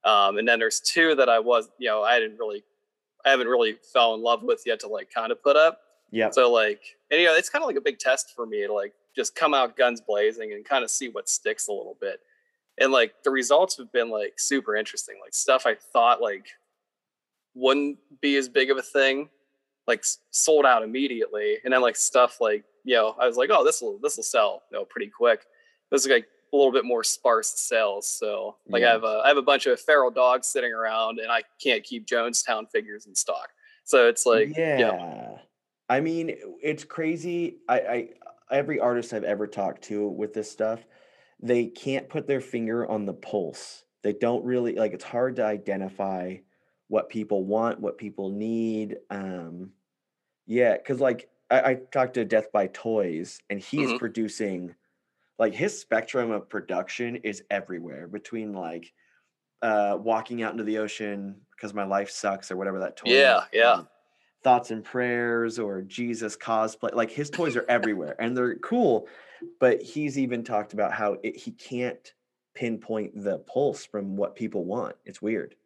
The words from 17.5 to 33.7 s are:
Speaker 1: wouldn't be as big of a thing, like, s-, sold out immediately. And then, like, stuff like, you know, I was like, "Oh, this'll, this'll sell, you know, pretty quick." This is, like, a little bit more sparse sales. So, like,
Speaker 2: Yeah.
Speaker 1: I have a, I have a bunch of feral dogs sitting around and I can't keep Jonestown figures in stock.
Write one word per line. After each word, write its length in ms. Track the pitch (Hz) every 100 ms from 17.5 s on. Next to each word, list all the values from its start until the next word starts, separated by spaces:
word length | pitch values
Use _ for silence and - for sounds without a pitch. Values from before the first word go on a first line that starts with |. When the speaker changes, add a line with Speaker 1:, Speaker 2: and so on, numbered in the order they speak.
| 127
Speaker 1:
wouldn't 420 | 131 143 143 143 _ 139
be 160 | 143 139
as 120 | 127
big 200 | 131 131
of 80 | 135
a 40 |
thing, 460 | - 143 135 135 156 _ _ _ _ _ -
like, 120 | 113
s-, 200 | - - _
sold 340 | - - 151 135
out 180 | 120
immediately. 760 | 110 127 139 117 107 107 104 110
And 100 | 127
then, 80 | 131
like, 140 | 120 -
stuff 440 | - 127 123 -
like, 240 | 110 107 _ _
you 120 | 127 120
know, 200 | 110 -
I 80 | 123
was 100 | 117
like, 120 | 139
"Oh, 120 | 190 139
this'll, 340 | - 117 101
this'll 240 | 127 -
sell, 400 | - 120 104 98 _
you 60 | 101
know, 80 | 98
pretty 240 | - 104
quick." 360 | - 117 110 _ _ _ _ _
This 120 | 135 135
is, 20 |
like, 160 | 123 110 _ _
a 20 | 143
little 160 | 135
bit 140 | 127 120
more 180 | 117
sparse 460 | 110 - 127 110 107
sales. 580 | - - 113 107 101 -
So, 500 | - 107 101 104 - -
like, 120 | 120
Speaker 2:
Yeah. 80 | 117
Speaker 1:
I 20 |
have 100 | 113
a, 180 | 113 107 131
I 20 |
have 100 | 143
a 40 |
bunch 240 | 131 139 139
of 140 | 120
feral 300 | - 147 127
dogs 360 | 120 127 127 -
sitting 240 | 139 123
around 480 | 113 110 113 113 113
and 120 | 113
I 120 | 117 - _
can't 220 | 135 110
keep 220 | - 117 107
Jonestown 640 | 117 117 117 - 110 110
figures 340 | 110 110 104 104
in 100 | 92
stock. 340 | - 76 67 _ _